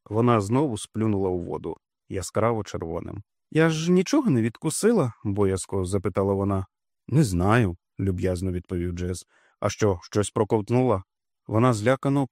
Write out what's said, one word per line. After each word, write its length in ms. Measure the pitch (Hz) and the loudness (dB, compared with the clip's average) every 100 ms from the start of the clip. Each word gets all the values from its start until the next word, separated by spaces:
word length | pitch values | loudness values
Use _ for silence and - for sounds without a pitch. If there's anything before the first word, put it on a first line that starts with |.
| - | -6
Вона 360 | 107 120 117 | 0 2 2
знову 360 | 98 127 151 104 | 2 0 -2 -4
сплюнула 520 | - 110 110 98 95 | -8 -4 -2 0 -2
у 100 | 90 | -4
воду, 380 | 87 - 85 - _ _ - | -6 -10 -10 -14 _ _ -12
яскраво 540 | 98 - 110 113 113 | -10 -6 -2 0 -2
червоним. 600 | 101 82 82 85 95 98 - _ _ | -6 -8 -6 -6 -6 -8 -16 _ _
«Я 180 | 151 160 | 2 2
ж 220 | 156 165 | 2 2
нічого 380 | 180 185 302 247 | 2 4 2 2
не 120 | 123 | 2
відкусила?» 720 | 113 - 156 - 214 233 127 - | 0 -2 -6 0 2 2 0 -2
боязко 640 | 107 101 98 95 - 98 90 | -4 0 2 0 -2 -4 -2
запитала 480 | 98 98 95 98 | -2 -2 0 0
вона. 320 | 98 98 98 95 _ _ _ - | 2 0 -2 -4 _ _ _ -2
«Не 160 | 135 | 0
знаю», 540 | 127 87 95 120 101 85 _ - | 2 2 4 4 2 -2 _ -6
люб'язно 520 | 98 92 92 90 95 | -4 -2 -2 -2 -4
відповів 400 | 90 - 90 90 | -6 -6 -6 -4
Джес. 340 | 87 90 87 - _ _ - | -4 -6 -8 -12 _ _ -4
«А 100 | 101 | -4
що, 300 | - 107 90 | 0 0 0
щось 280 | - - - | -2 -2 0
проковтнула?» 720 | 117 104 113 98 123 127 95 - _ _ _ - | 0 0 0 2 2 2 0 -4 _ _ _ -2
Вона 260 | 107 127 | 2 4
злякано 540 | 110 110 131 143 139 131 | 2 2 0 0 0 -2